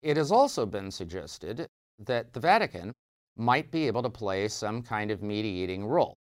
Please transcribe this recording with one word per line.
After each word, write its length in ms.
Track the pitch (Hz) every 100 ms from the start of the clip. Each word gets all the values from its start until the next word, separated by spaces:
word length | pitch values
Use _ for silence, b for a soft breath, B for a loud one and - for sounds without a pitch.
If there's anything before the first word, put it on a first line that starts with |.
it 140 | 156 147
has 160 | 147
also 340 | 214 277 - 110
been 240 | 101 98
suggested 760 | - 87 90 73 - 80 113 170 _ _ _
that 340 | 104 123 117
the 80 | -
Vatican 520 | 151 214 196 87 90 117 _ _ _ -
might 340 | 117 131 -
be 160 | 165 151
able 160 | 110
to 80 | 120
play 380 | 120 104 95 104
some 340 | - 107 110
kind 280 | 117 107 107
of 120 | 104
mediating 640 | 104 104 110 90 90 92 104
role. 300 | 156 107 -